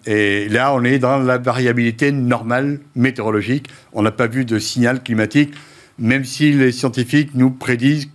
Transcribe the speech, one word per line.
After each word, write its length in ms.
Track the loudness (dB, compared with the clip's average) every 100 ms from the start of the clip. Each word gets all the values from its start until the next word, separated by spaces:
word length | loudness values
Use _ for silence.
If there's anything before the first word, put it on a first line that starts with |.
et 440 | -2 0 2 0 0
là, 260 | 0 2
on 80 | 2
est 160 | 2 2
dans 200 | 2 2
la 200 | 2 0
variabilité 720 | 0 0 0 2 0 0 0
normale 720 | 0 0 0 0 -2 -2 -6 -8 -2
météorologique. 720 | 0 0 -2 -2 0 -4 -6 -20 _
On 100 | -2
n'a 80 | -2
pas 160 | 0 -2
vu 180 | -2
de 140 | -2 -2
signal 460 | -2 0 0 0
climatique, 480 | -2 -2 0 2 0 -4 -20 -20 -20 -4
même 240 | 0 0
si 260 | -2 0 2
les 200 | 4 2
scientifiques 580 | 2 -2 -2 0 0 0
nous 160 | 2 0
prédisent 580 | 0 -4 0 2 0 -4